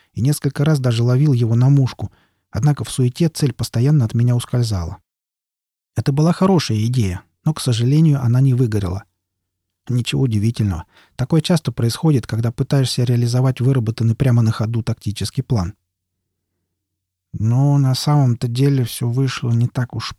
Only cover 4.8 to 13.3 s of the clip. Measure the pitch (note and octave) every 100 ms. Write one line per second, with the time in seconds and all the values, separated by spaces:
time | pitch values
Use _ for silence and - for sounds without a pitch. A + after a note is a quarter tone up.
4.8 | E2+ F#2 _ _ _ _ _ _ _ _
5.8 | _ - - C#3 D#3+ - F#3+ F3+ - A2
6.8 | A2+ B2+ G2 F2+ - _ - D#3 - A2+
7.8 | A#2+ D3 D#3+ C#3 A#2+ B2 C3+ B2 B2 G#2
8.8 | F#2+ G2 - _ _ _ _ _ _ _
9.8 | - B2 A#2 - C3+ G#2+ A2 - G#2+ F2
10.8 | - _ _ - C3 D#3+ - E3+ - -
11.8 | A#2 - D#3+ C#3 - A2 A#2 - C3+ C#3+
12.8 | B2+ - B2 A#2+ A#2+